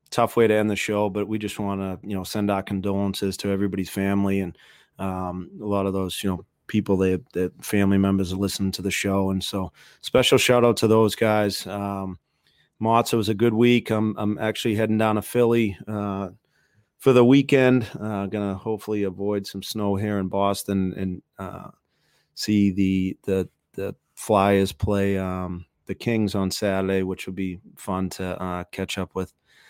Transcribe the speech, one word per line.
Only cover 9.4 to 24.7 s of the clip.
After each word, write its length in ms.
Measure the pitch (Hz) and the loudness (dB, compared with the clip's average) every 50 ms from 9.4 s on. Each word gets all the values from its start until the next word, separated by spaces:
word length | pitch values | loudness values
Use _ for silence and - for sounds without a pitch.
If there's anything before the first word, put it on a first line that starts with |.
| - | -4
so 300 | - - 98 92 87 _ _ - - - _ | -4 -6 -6 -6 -6 _ _ -20 -20 -20 _
special 380 | - - - 131 123 - 139 120 | -12 0 2 2 4 4 4 4
shout 260 | - - 127 123 120 | 4 4 4 6 6
out 140 | 120 110 - | 4 4 4
to 100 | - 107 | 4 4
those 280 | 110 110 113 104 - | 6 6 6 4 2
guys. 520 | - 113 110 107 107 104 101 98 - - 95 | 0 0 2 2 2 2 0 -2 -4 -8 -8
Um, 500 | 98 101 101 101 101 98 95 95 90 - _ _ _ _ _ _ _ _ _ _ _ - | -8 -8 -6 -6 -6 -6 -8 -8 -10 -12 _ _ _ _ _ _ _ _ _ _ _ -4
Mott's, 320 | 107 113 113 117 117 - | 0 2 4 4 4 4
it 60 | - 113 | 2 0
was 100 | 104 101 | 2 0
a 60 | 110 | 0
good 200 | 98 120 117 110 | 2 2 2 4
week. 360 | 110 120 120 123 120 113 - | 6 6 6 6 4 2 2
I'm, 260 | 110 107 110 110 101 104 | 0 0 0 0 -2 -2
I'm 200 | 104 104 107 - | -2 -2 -2 -2
actually 380 | 110 110 107 - - 120 104 | -2 -4 -4 -2 -2 -2 0
heading 220 | 104 113 110 110 107 | 0 0 0 2 2
down 180 | 110 110 107 | 2 2 2
to 60 | 107 | 0
Philly, 560 | 98 - - 120 120 117 117 117 113 101 95 - - | -2 -2 0 2 2 4 4 2 2 0 -2 -8 -10
uh, 440 | - 107 104 104 101 98 98 98 90 104 _ _ _ _ _ _ _ _ _ _ _ _ _ | -8 -6 -6 -4 -4 -6 -6 -6 -8 -10 _ _ _ _ _ _ _ _ _ _ _ _ _
for 140 | - 135 | 4 6
the 140 | 123 123 120 | 8 8 8
weekend. 600 | 120 135 143 135 139 143 135 131 127 127 127 117 - - - | 8 8 6 6 6 4 6 6 6 4 4 2 -2 -8 -10
Uh, 280 | 107 110 107 98 98 95 | -8 -6 -4 -4 -6 -4
gonna 280 | 104 107 104 101 98 | -4 -4 -4 -4 -4
hopefully 480 | 95 - 110 110 98 - - 110 104 101 | -6 -4 -6 -6 -6 -4 -4 -2 -2 -2
avoid 420 | 95 90 95 98 104 104 101 98 - | -4 -4 -4 -4 -2 -2 -4 -4 -6
some 140 | - 98 | -12 -12
snow 340 | 92 - - 110 104 101 101 98 | -10 -8 -6 -2 0 0 0 0
here 200 | 107 107 104 101 | 0 -2 -2 -2
in 120 | 95 92 | -2 -2
Boston 640 | 95 98 101 98 98 - - - 101 98 95 92 - | 0 2 2 2 2 0 -2 -2 -2 0 0 -2 -2
and, 260 | - 95 92 90 92 - _ _ - | -4 -6 -6 -6 -8 -12 _ _ -14
uh, 340 | 98 92 92 90 92 95 - _ _ _ _ _ _ _ _ _ _ _ _ | -12 -12 -12 -14 -16 -18 -20 _ _ _ _ _ _ _ _ _ _ _ _
see 360 | - - - 107 104 101 101 | -10 -4 0 2 4 4 4
the, 460 | 90 98 98 95 95 95 92 95 - _ - | 4 2 0 2 2 0 0 -2 -4 _ -4
the, 260 | - 95 95 90 - _ _ _ _ - | -2 -2 -2 -2 -4 _ _ _ _ -10
the 200 | - 98 98 - _ _ _ _ | -8 -8 -8 -8 _ _ _ _
Flyers 560 | - - - 110 98 95 101 101 98 98 95 | -14 -2 2 2 4 4 4 4 4 2 0